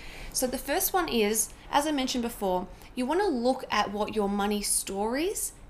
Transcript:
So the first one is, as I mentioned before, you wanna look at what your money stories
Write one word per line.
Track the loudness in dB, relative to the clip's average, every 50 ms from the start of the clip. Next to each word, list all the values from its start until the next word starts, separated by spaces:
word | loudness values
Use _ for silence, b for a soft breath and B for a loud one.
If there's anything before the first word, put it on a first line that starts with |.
| B B B B B B
So | -2 -2 0
the | 0 -2 -4
first | -4 -2 0 0 2 2 2
one | 2 2 2
is, | 2 4 4 4 4 2 0 B B B B B
as | 2 2 2 2
I |
mentioned | 2 0 0 0 0 -2 -2
before, | -4 -4 -2 0 0 0 0 0 B B B B B B
you | -4 -2
wanna | 0 2 2 2 2
look | 2 2 2 2 2 2 0 0
at | 0 2 2 2
what | 0 -2 -2 0 0
your | 2 2 2
money | 2 2 2 2 0 0
stories | 0 0 0 0 0 -2 -2 -2 0 0 0 0 0 -2 -2 -2 -4 -6 -8 -12 -14 -8